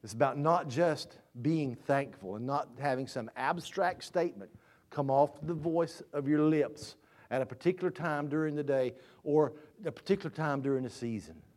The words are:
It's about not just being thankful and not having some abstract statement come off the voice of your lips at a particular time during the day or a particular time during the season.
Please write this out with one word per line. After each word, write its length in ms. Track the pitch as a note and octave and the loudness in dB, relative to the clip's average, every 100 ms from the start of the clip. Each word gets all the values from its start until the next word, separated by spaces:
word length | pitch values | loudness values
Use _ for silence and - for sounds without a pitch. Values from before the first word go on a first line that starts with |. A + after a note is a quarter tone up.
It's 100 | A2 | -10
about 260 | A2 C#3 C3+ | 0 2 2
not 280 | D3 F3 D3+ | 2 2 2
just 520 | B2 E3+ D3 - - _ A#2+ | 2 2 2 -6 -16 _ -4
being 320 | B2+ D#3+ C#3+ A#2 | 0 0 -2 -6
thankful 640 | - C#3 C#3 G2 F#2+ G#2 | 0 0 0 -8 -10 -6
and 100 | B2 | -2
not 220 | C#3+ - A#2 | -2 -4 -4
having 260 | C#3 C3 C3 | -2 -2 -2
some 240 | C3 A2+ - | -6 -8 -4
abstract 680 | C3 E3+ - - F3+ F3+ | -2 -2 -4 0 0 0
statement 460 | - F#3 F3 G2+ G2 - _ _ _ | -4 0 0 -2 -16 -20 _ _ _
come 220 | - C#3 | -4 2
off 180 | C3+ C#3+ - | 4 4 0
the 100 | D3+ | -6
voice 480 | E3+ D#3+ E3 E3 - - | -4 0 0 0 -4 -8
of 160 | D3 C#3 | -4 2
your 140 | D3+ | 4
lips 540 | D3+ D#3 B2+ - - - _ - - | 6 4 2 -2 -16 -18 _ -20 -4
at 120 | B2+ | -2
a 40 | B2+ | -2
particular 440 | A#2+ E3+ F#3 F3+ | 0 0 0 -2
time 380 | - E3 D3 D3 | -2 -2 -2 -2
during 280 | D3+ D#3 D3 | 0 0 -2
the 80 | |
day 300 | C#3+ C3+ B2+ B2 - - | 0 2 2 -4 -20 -12
or 300 | D#3 D3+ C#3+ - - - E3+ | 2 4 4 0 -20 -10 -10
a 60 | |
particular 380 | - - G3 E3 | -10 0 0 0
time 320 | - D#3 C#3 | -2 -2 0
during 220 | C3+ C3+ | 2 0
the 60 | B2+ | 0
season. 460 | - A#2+ A2 F2 D#2+ - | -6 -4 -4 -6 -18 -20